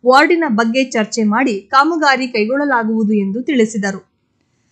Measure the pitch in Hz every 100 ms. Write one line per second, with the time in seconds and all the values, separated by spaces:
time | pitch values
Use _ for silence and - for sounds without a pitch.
0 | 240 262 311 339 311 214 233 247 269 233
1 | 214 - 214 220 269 196 - 269 302 339
2 | 294 262 262 233 214 269 285 254 220 220
3 | 214 214 196 208 262 277 220 220 196 190
4 | _ _ _ _ _ _ _